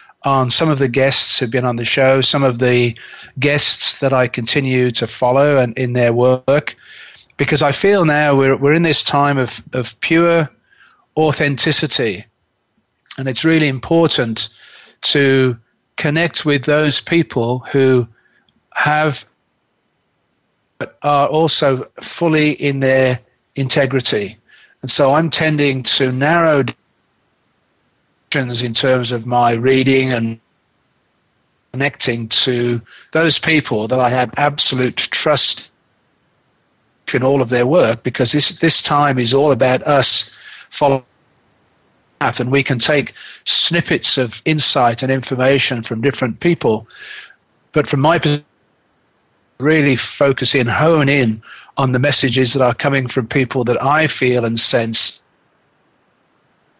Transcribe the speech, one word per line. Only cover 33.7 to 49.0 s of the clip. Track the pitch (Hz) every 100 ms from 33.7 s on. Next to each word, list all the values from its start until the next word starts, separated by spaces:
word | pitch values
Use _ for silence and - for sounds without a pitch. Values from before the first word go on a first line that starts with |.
| 110 110
that | 127
I | 123
have | 127 123 -
absolute | 147 143 - 131 127 -
trust | - - 156 143 - - - _ _ _ _ _ _ _ _ _ _ _ _ _ -
in | 131
all | 131 139
of | 120
their | 123 123
work, | 117 117 113
because | 131 - 123
this, | 147 - -
this | 165 -
time | - 147 143 127
is | 117
all | 135 147
about | 123 127 127
us | 151 143 123 - - - - - -
following | - 143 135 127 _ _ _ _ _ _ _ _ _ _ -
path, | 135 120
and | 123
we | 139
can | 131 123
take | - 147 113 - - -
snippets | - - - 165 - 165 - -
of | 120 - 156
insight | 156 - 143 120 117
and | 131
information | 135 123 127 127 139 - 123
from | 110 113
different | 135 - 123 -
people. | 175 170 123 107 110 - - - - _ _ _ _
But | 151 -
from | 139
my | 151 170
perspective, | 147 147 - _ _ _ _ _